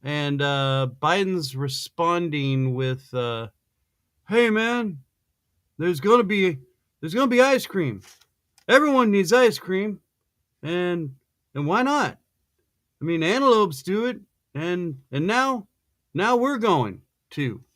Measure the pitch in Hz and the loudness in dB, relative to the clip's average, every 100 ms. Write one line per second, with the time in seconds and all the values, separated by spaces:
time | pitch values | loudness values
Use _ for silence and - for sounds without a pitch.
0 | 131 147 147 143 143 139 135 135 135 131 | -6 -4 -4 -2 -2 0 0 0 -2 -2
1 | 151 180 190 185 143 131 139 135 - _ | 0 0 0 -2 -4 -6 -8 -8 -12 _
2 | 170 175 175 151 139 135 131 127 131 127 | 0 0 -2 -2 0 0 0 -2 -2 -4
3 | - 127 120 117 113 _ _ _ _ _ | -6 -6 -4 -4 -8 _ _ _ _ _
4 | _ _ _ 214 240 214 226 240 226 156 | _ _ _ 2 2 2 0 -2 -4 -8
5 | 131 _ _ _ _ _ _ _ 165 170 | -16 _ _ _ _ _ _ _ -4 -2
6 | 165 233 220 208 185 147 135 _ _ _ | 2 2 4 2 0 0 -10 _ _ _
7 | 160 185 269 240 262 269 - 196 156 104 | -8 0 0 4 4 4 0 -4 -4 -4
8 | 95 - _ _ _ _ _ 247 302 269 | -12 -20 _ _ _ _ _ 4 6 4
9 | 240 202 185 233 247 - - 185 208 196 | 4 4 4 6 4 2 -4 -4 -4 -8
10 | _ _ _ _ _ _ 143 175 180 175 | _ _ _ _ _ _ -6 -4 -2 -4
11 | 156 135 _ _ _ 135 147 190 254 294 | -6 -12 _ _ _ -6 -2 0 0 0
12 | 202 - _ _ _ _ _ _ _ _ | -2 -6 _ _ _ _ _ _ _ _
13 | 160 170 160 220 277 226 208 139 - 196 | -6 -2 0 2 4 4 2 -2 -4 -2
14 | 233 247 - _ _ 139 160 180 175 135 | -2 -6 -12 _ _ -10 -6 -4 -6 -10
15 | _ 131 160 233 262 254 190 _ _ _ | _ -4 -2 0 0 -2 -6 _ _ _
16 | _ - 202 247 247 285 220 170 117 92 | _ -4 0 2 2 0 2 2 0 -6
17 | _ _ _ - 139 104 - | _ _ _ -6 -4 -6 -14